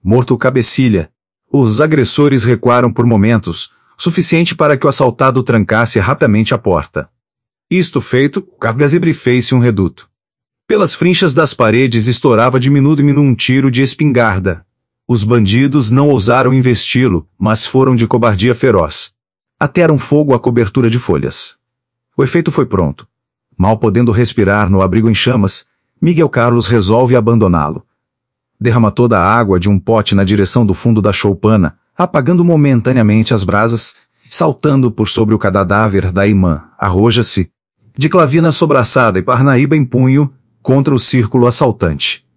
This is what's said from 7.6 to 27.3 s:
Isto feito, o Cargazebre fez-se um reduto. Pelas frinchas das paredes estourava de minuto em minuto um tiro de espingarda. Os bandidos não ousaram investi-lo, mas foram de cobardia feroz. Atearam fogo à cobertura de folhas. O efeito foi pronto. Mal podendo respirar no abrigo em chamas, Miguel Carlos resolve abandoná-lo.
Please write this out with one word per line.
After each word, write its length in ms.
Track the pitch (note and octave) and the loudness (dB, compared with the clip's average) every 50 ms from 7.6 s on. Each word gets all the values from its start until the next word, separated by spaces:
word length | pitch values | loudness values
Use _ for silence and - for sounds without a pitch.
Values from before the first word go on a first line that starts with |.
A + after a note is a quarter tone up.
| _ _ | _ _
Isto 300 | E3 F#3 E3+ - - B2+ | -2 -2 -2 -2 -4 -6
feito, 400 | G#2+ - - B2+ C#3 C#3+ - G3+ | -4 -2 0 0 0 0 -2 -6
o 180 | - _ _ | -10 _ _
Cargazebre 560 | _ - A2+ A2+ C3 D3 C#3+ D3+ F3 E3+ E3 D3+ | _ -6 -6 -2 -2 0 0 0 0 0 -2 -4
fez-se 400 | - - B2 B2 B2+ A#2 - C3 | -2 -2 0 0 0 0 0 0
um 60 | B2+ | 2
reduto. 500 | A#2+ B2 G#2+ F#2+ F#2+ F2 - - - _ _ _ _ _ _ _ _ _ _ _ _ | 2 0 0 0 -2 -4 -4 -10 -20 _ _ _ _ _ _ _ _ _ _ _ _
Pelas 300 | - A3 G#3 F#3+ D3 - | -2 0 0 0 0 -2
frinchas 380 | - E3 F3 F3+ - F#3+ D#3+ B2+ | 0 0 0 2 2 0 0 0
das 200 | D#3+ D#3 C3 - | 0 0 0 0
paredes 540 | - A#2+ A2 G#2+ A#2+ C3+ B2 A2 A#2 G#2+ | 0 0 2 2 2 0 0 0 0 0
estourava 520 | B2 A#2+ - - C3+ A#2 G#2+ A#2 B2+ B2+ C3 | 0 0 0 2 2 2 4 2 2 0 0
de 100 | A#2+ C#3 | 0 0
minuto 320 | C#3+ C#3+ C3+ C#3+ D#3 C#3+ | 2 2 2 2 2 2
em 40 | C#3 | 2
minuto 200 | D3 C3+ D3 D3 | 2 2 2 2
um 100 | C3+ A#2+ | 2 0
tiro 340 | - - - B2+ C#3 C3+ C3+ | 0 -2 -2 0 0 0 0
de 120 | A#2 B2+ | 0 0
espingarda. 840 | C#3 C3 - - D3+ D3 A#2 B2 A#2+ G#2+ F#2+ G2 F#2 F#2+ E2+ E2 _ _ _ _ _ _ _ _ _ | -2 -2 -2 -2 -2 0 0 2 0 0 0 -2 -4 -4 -6 -6 _ _ _ _ _ _ _ _ _
Os 160 | - B2 A2 G2+ | -2 -2 -2 0
bandidos 680 | G#2+ A#2+ A#2+ G#2+ F#2+ G#2+ B2 C#3 C#3 C3+ D3+ B2 G#2+ | 0 0 2 2 2 0 0 0 0 0 0 0 2
não 160 | A#2+ C3+ C#3+ | 2 2 2
ousaram 460 | D3 C#3 B2 G2 A#2+ B2 C3 B2+ B2+ C3 | 2 2 2 2 0 0 2 2 2 0
investi-lo, 720 | C3 B2+ B2+ A#2+ A2 - - - A#2+ C3 A#2+ F#2 D#2+ - _ _ | 2 2 0 0 0 -2 -2 0 0 0 0 0 -2 -6 _ _
mas 280 | _ G2 A2 A2 A2 - | _ -2 -2 0 -2 -2
foram 300 | - - C3 C3 C3 B2+ | 0 0 0 2 2 2
de 120 | A2+ A#2 | 0 0
cobardia 480 | - - A#2 A#2 A#2 G#2 F2+ G2+ B2 A#2+ | 0 0 0 0 0 0 0 0 -2 0
feroz. 560 | - - C3 G#2+ F#2 D#2+ D2+ - - - - _ _ _ _ _ _ _ _ _ _ | 0 0 0 2 0 0 -2 -4 -8 -8 -8 _ _ _ _ _ _ _ _ _ _
Atearam 380 | - D3 _ F3 E3+ D#3+ D3+ | -6 -4 _ 0 0 2 0
fogo 360 | C3 - - C#3+ D3 D3+ C#3+ B2+ | 0 0 0 0 0 2 0 0
à 60 | A#2 | 0
cobertura 500 | - B2 A#2+ A#2+ A#2 G2 - C3+ A#2+ A2+ | 0 -2 0 0 -2 0 -2 0 0 0
de 100 | A2+ B2 | -2 -2
folhas. 580 | - - F2 C#2+ C#2 C#2 - - - - - _ _ _ _ _ _ _ _ _ _ _ _ | -2 -2 -2 -2 -2 -6 -8 -8 -10 -10 -14 _ _ _ _ _ _ _ _ _ _ _ _
O 80 | - C#3 | -4 -4
efeito 280 | B2+ - E3+ E3 E3 | 0 -2 -2 -2 -2
foi 140 | - - C3+ | -2 -2 -4
pronto. 400 | - - F#2 E2+ C#2+ - - - _ _ _ _ _ _ _ _ _ _ | -2 -2 -2 -2 -4 -6 -10 -18 _ _ _ _ _ _ _ _ _ _
Mal 200 | - F2+ G2+ A2 | -2 0 0 0
podendo 340 | A2 - A2 F#2+ A#2 B2 A#2 | 0 0 0 0 0 0 0
respirar 580 | G2+ A2 A#2+ - - A#2+ G2+ F#2+ G2+ G#2 G#2 F#2 | 0 0 -2 -2 0 0 0 2 2 0 0 0
no 120 | G2 F#2+ | 0 0
abrigo 280 | F#2+ F#2 F2+ A2 A2 A#2 | 0 0 0 0 0 0
em 60 | A2 | 0
chamas, 500 | - - C3 B2+ A2+ G2+ F#2+ - - - _ _ _ _ _ _ _ | 0 -2 -2 0 0 0 -2 -2 -6 -8 _ _ _ _ _ _ _
Miguel 280 | - E3 F3 D#3 E3 C#3+ | -2 0 2 2 0 0
Carlos 380 | - B2+ A#2 A#2+ A#2+ A#2+ A2 | 0 0 0 2 2 0 0
resolve 480 | - A#2+ A2+ F#2+ F2+ A2 A#2+ C3 A#2+ B2+ | 0 0 0 2 2 2 2 2 2 2
abandoná-lo. 680 | B2 A2 A2+ | 2 2 2